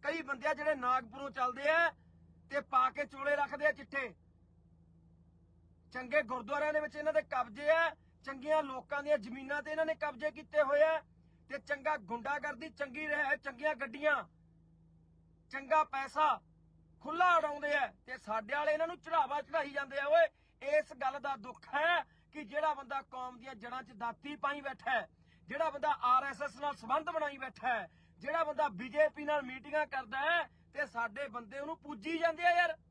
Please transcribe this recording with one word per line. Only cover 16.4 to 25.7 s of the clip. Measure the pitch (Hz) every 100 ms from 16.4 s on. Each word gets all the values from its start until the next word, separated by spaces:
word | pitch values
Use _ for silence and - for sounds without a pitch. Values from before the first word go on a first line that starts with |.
| _ _ _ _ _ -
ਖੁੱਲਾ | 277 320 359 339
ਉਡਾਉਂਦੇ | 302 294 294
ਆ, | 294 240 - -
ਤੇ | 254
ਸਾਡੇ | - 220 214 285
ਵਾਲੇ | 302
ਇਹਨਾਂ | 302 330
ਨੂੰ | 359
ਚੜਾਵਾ | 320 330 254 285
ਚੜਾਈ | 277 311 285
ਜਾਂਦੇ | 277 277 277
ਆ। | 277
ਓਏ, | 330 320 _ _ _
ਇਸ | 269 302 302
ਗੱਲ | 269 269 277
ਦਾ | 269 269
ਦੁੱਖ | 226 - -
ਹੈ | 277 320 349 269 _ _
ਕਿ | 302
ਜਿਹੜਾ | 294 285 311
ਬੰਦਾ | 285 262 269
ਕੌਮ | - 254 254 247
ਦੀਆਂ | 254 240
ਜੜ੍ਹਾਂ | 240 254
'ਚ | 240
ਦਾਤੀ | 220 233 226 285 294
ਪਾਈ | 277 294
ਬੈਠਾ | 277 262 -
ਹੈ, | 247 - _ _ _ -
ਜਿਹੜਾ | 277
ਬੰਦਾ | 320